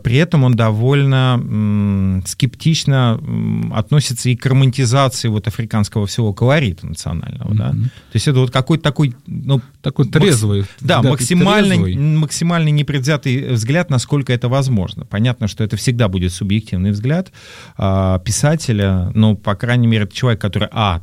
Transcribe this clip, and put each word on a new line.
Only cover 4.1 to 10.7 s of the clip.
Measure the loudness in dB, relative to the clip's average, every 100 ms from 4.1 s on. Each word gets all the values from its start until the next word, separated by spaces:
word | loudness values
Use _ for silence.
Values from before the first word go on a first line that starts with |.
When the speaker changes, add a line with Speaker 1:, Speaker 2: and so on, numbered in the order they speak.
| -4 -2
Speaker 1:
и | -2
к | 0
романтизации | 2 2 2 0 2 0 0 -2
вот | -2 -4
африканского | -6 -4 -2 -2 -2 -4
всего | -2 -2
колорита | 0 2 2 0 -4 -8
национального, | -10 -6 -6 -8 -8 -4 -2
да. | 0
Speaker 2:
Мгм. | -2 -4
Speaker 1:
То | -6 -6 -2
есть | 0
это | 2
вот | 2
какой-то | 0 0 0
такой, | 0 0 -2 -2 -12
ну, | -8 -2 -2 -2 _
Speaker 2:
Такой | -6 -2 0
Speaker 1:
макс-, | 2
Speaker 2:
трезвый | 4 2 2 0 -2